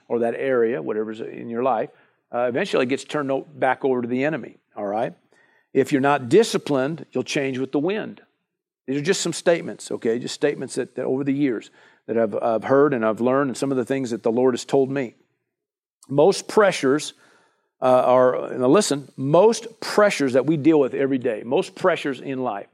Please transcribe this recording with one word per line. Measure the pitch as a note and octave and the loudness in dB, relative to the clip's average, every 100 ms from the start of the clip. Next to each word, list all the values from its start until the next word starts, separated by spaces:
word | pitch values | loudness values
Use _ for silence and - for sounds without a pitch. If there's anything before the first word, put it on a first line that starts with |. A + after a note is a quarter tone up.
| - | -6
or | A#2+ | -2
that | A#2 A#2 | -2 -2
area, | C3+ B2+ A2+ C#3+ | -2 0 0 -2
whatever's | C3+ G#2+ A2 A2 | -4 -6 -6 -8
in | - - A#2+ | -12 -12 -8
your | A#2 | -2
life, | C3 A2+ C3+ _ _ _ _ | 0 0 -4 _ _ _ _
uh, | A#2+ B2 | -4 -2
eventually | B2+ G3 D3+ | -2 -2 0
it | B2+ | 0
gets | C#3 | -4
turned | - D3+ C3+ | -4 -6 -2
o-, | C3+ - | -4 -6
back | C3 C3 B2+ | -2 -2 0
over | C#3 B2+ | 0 -2
to | A#2+ | -2
the | B2 | -2
enemy, | C#3+ C#3+ - - _ A2 | -2 -4 -10 -18 _ -8
all | G2+ | -4
right? | G#2+ C#3+ F3 _ _ _ _ _ | -2 -4 -8 _ _ _ _ _
"If | C3+ C3 | 0 2
you're | C#3+ | 2
not | C#3 C#3+ A#2+ | 2 0 4
disciplined, | F3+ A#3 G#3 - C#3 C3+ E3 - | 4 4 -2 -2 -2 -2 -6 -6
you'll | B2+ | -6
change | B2 D#3 C3+ B2+ | -4 -4 -2 -4
with | C3+ | -2
the | D3+ | -2
wind." | E3 G#3 B2+ G2+ _ _ _ _ _ _ - | -2 -4 -8 -14 _ _ _ _ _ _ -6
These | C#3 | -4
are | |
just | D3 F#3+ | 0 -2
some | F3 | -2
statements, | - - E3+ - G2+ - | 0 0 0 -2 -14 -10
okay? | - A#2 A2+ | -4 -2 -2
Just | - | -6
statements | - D3 D#3 C3 - | -2 -2 -2 -8 -6
that, | B2 - | -8 -6
that | |
over | B2+ C3 | -4 -2
the | C#3+ | -2
years | C#3 C#3+ G#2 - _ _ _ - | 0 0 -2 -8 _ _ _ -4
that | A#2 | 0
I've, | A2 | 0
I've | G2+ A#2 A2 | 0 -2 -2
heard | A2 C3+ D3 | 2 4 4
and | B2+ | 4
I've | A2 G#2+ | 0 0
learned | B2 C3+ C#3+ | 0 2 0
and | A2+ | -2
some | C#3 | -2
of | C3 | -2
the | |
things | A2+ C3+ B2 | -2 -4 -4
that | A#2 | -2
the | A#2+ | -2
Lord | A2+ C3 | 2 2
has | A#2 | 0
told | - C#3 C3+ | 0 0 0
me. | C#3 A#2 - _ _ _ _ _ _ _ _ - | -2 -6 -12 _ _ _ _ _ _ _ _ -2
Most | C#3+ E3+ F#3+ - | 4 4 4 0
pressures, | G#3+ G3 - C3 D3 - - _ _ _ _ _ _ | 4 4 4 2 2 -2 -14 _ _ _ _ _ _
uh, | |
are, | B2+ B2+ B2+ B2+ B2+ - - - | 2 4 6 4 4 2 -6 -2
now | B2+ | 4
listen, | F#3 G#3 C#3+ C3+ - | 4 2 -4 -6 -8
most | C3+ E3 A3 A3+ - - | 2 6 6 2 -8 -12
pressures | - - G#3 - C3 | -2 2 2 2 2
that | C3 C3+ | 2 2
we | D#3+ | 2
deal | C#3+ D#3 | 4 4
with | B2+ | 2
every | C3 C3+ C3+ | 0 -2 -2
day, | B2 G#2+ | -2 -4
most | A2+ D3+ F#3 - | -2 -4 -4 -2
pressures | F3+ D#3+ D3+ B2 | 0 0 -4 -8
in | - C3 | -8 -6
life, | B2 G2+ - | -6 -6 -12